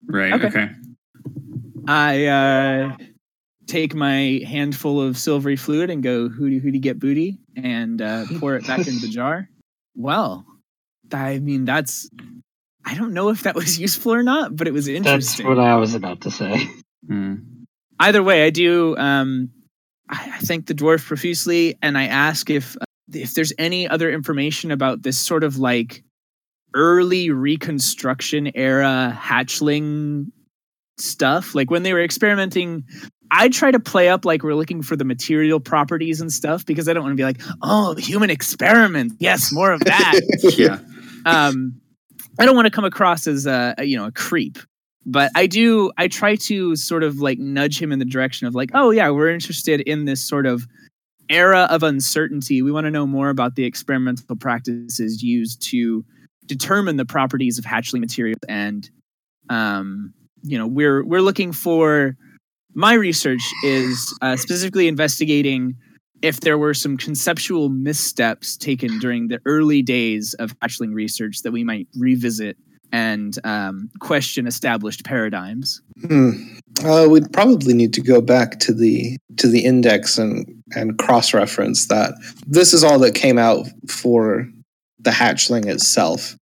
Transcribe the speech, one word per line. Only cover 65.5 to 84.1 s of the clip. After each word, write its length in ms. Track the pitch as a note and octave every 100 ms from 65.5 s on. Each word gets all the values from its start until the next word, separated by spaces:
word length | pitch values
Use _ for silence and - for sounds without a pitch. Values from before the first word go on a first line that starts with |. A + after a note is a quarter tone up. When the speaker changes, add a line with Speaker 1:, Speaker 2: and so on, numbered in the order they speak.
| C3 B2+ B2+ _ _ _ _
Speaker 2:
if 160 | D#3 D3
there 180 | D#3+ D3+
were 160 | D3+
some 240 | D3 D3+ C3+
conceptual 720 | - D3 - E3+ - F3+ C#3+
missteps 840 | C3+ C3+ D3 - - A#2 A2 - -
taken 400 | - C3 B2+ A2
during 280 | B2+ A#2+ A#2
the 120 | A#2 C3+
early 360 | D3+ D3+ D3
days 500 | B2+ B2 A2+ A2 G#2 -
of 220 | A2+ -
hatchling 340 | A#2 - A2+ G#2+
research 460 | G#2+ - A2 G2+
that 80 | A#2+
we 120 | A#2
might 240 | A#2 A2 F2+ -
revisit 640 | B2+ B2+ A#2+ A2 G#2+ - _ _ _
and, 460 | A#2 A2+ G#2+ G#2 G2+
um, 460 | A2+ G#2+ G2 F#2+ G#2+ -
question 480 | - D3 C3+ - B2
established 560 | A#2 C3+ A2+ G#2+ G2+ -
paradigms. 760 | C3+ A2 G2 F#2 A2+ C#3 - _ - E3
Speaker 4:
Hmm. 240 | D#3 C3 - - - _ -
Uh, 240 | D3+ D#3+ D#3+
we'd 220 | D#3 D3
probably 400 | - G#3 A#3 C3+ A#2+
need 180 | A#2
to 80 | -
go 180 | B2+ B2
back 380 | A#2 B2 A#2 -
to 120 | -
the, 440 | A2+ A2+ G#2+ A#2+ C3 _ -
to 100 | B2+
the 160 | A#2
index 540 | B2 B2+ A#2+ G#2 - -
and, 280 | A2 A2+ - - - -
and 220 | A2+ A2
cross-reference 880 | - B2 A2 A2+ G2+ - G#2 G#2+ -
that. 260 | G#2+ G#2+ - - - -
This 260 | D3 F3
is 100 | E3+
all 140 | D#3+ C#3+
that 140 | B2+
came 240 | - C#3 A#2+
out 300 | A#2 G#2+ - - -
for 640 | - B2+